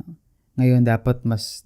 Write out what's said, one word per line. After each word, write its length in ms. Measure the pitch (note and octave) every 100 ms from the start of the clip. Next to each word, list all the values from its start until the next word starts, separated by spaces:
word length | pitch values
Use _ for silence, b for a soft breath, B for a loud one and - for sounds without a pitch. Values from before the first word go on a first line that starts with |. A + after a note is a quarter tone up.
No? 160 | - E3 _ _ _ -
Ngayon, 240 | B2+ B2+
dapat 400 | A#2+ A2+ B2 B2
mas 400 | A#2+ A2 - -